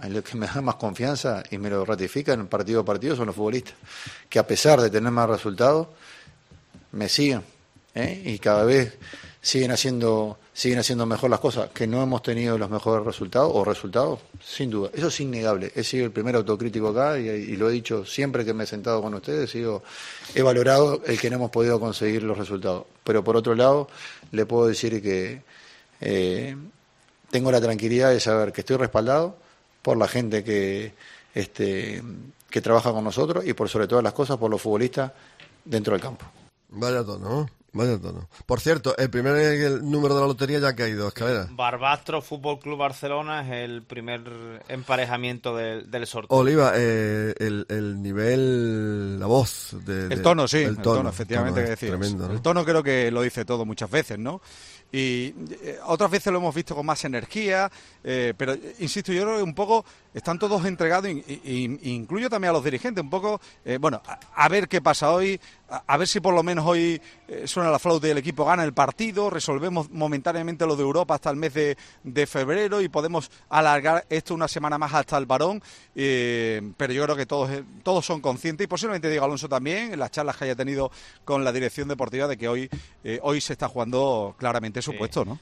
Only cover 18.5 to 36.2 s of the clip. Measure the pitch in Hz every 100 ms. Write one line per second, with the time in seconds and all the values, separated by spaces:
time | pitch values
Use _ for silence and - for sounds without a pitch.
18.5 | 110 107 104 107 110 107 101 - 151 127
19.5 | 117 117 101 - - - - - 127 131
20.5 | 123 120 135 147 139 - 117 117 123 120
21.5 | 117 117 117 113 101 107 110 107 101 95
22.5 | 98 95 90 - _ - 107 101 113 113
23.5 | 113 127 143 139 - - - - 110 107
24.5 | 117 117 104 117 110 101 95 95 131 -
25.5 | - - - _ - - 98 92 92 131
26.5 | 139 170 - _ _ _ _ - 123 131
27.5 | 123 113 107 113 120 131 123 110 110 104
28.5 | 92 - 131 123 110 113 143 170 - _
29.5 | _ _ _ - 120 101 123 113 107 107
30.5 | 104 98 98 107 - - - _ - 107
31.5 | - 101 95 104 104 117 95 135 - -
32.5 | 113 113 113 120 110 107 127 151 175 185
33.5 | 110 104 107 101 120 110 123 139 131 113
34.5 | 107 113 104 123 147 131 - - - -
35.5 | _ - 113 104 196 135 117